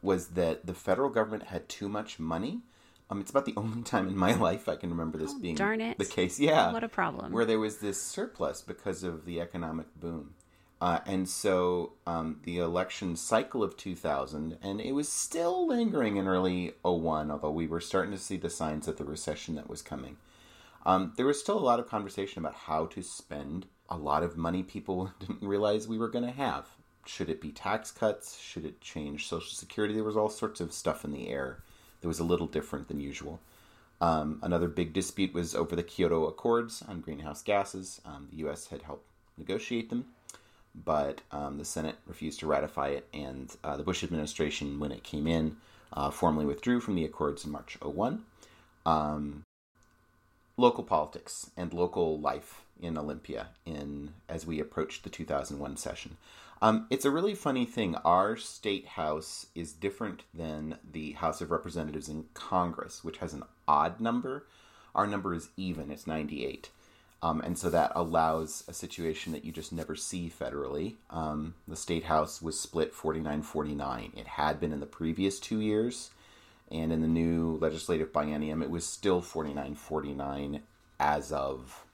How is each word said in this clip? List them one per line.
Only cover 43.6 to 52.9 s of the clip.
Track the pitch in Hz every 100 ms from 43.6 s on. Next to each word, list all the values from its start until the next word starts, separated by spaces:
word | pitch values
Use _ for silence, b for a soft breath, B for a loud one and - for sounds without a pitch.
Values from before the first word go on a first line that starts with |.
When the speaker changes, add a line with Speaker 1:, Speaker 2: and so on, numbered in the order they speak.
Speaker 1:
uh, | 73 71
the |
Bush | 76 90
administration, | 80 80 76 - 76 - 73 71
when | 73
it | 64
came | - 76 78
in, | 82 78 76 B B B
uh, | - 71
formally | - 85 76
withdrew | 73 71 - 123
from | 117 92
the | 78
Accords | - 73 71 78
in |
March | 71 - -
oh | 73
one. | 73 113 208 - B B B B B
Um, | 82 80 76 76 73 76 - _ _ _ _ _ _ _ _ _ _ -
local | 123 -
politics | - 82 76 - - - - -
and | 87
local | 85 87 - 82 78
life | 73 65 - - - -
in | 87